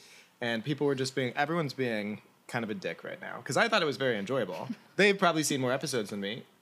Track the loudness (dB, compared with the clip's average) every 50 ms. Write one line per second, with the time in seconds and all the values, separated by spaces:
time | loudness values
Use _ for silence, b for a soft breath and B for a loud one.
0 | b b b b b b b -6 -2 -2 -2 -2 0 -2 -2 0 2 2 2 2
1 | 0 -2 -2 -2 -2 -2 0 0 0 0 0 0 0 -2 -2 -2 -2 0 0 -2
2 | -2 -4 -6 -8 -10 -18 _ _ _ -4 -4 -2 -2 -2 -4 -4 -4 -6 -6 -6
3 | -10 -12 -12 -10 -10 -10 -10 -10 -6 -2 2 2 4 4 4 2 2 2 0 0
4 | 2 0 2 0 0 0 0 0 0 -2 -4 -8 -6 -8 -8 -10 -10 -10 2 4
5 | 4 6 6 6 4 4 4 4 2 2 2 2 2 2 0 0 0 0 0 0
6 | 0 -2 -4 -4 -4 -4 -4 -6 -10 -16 _ _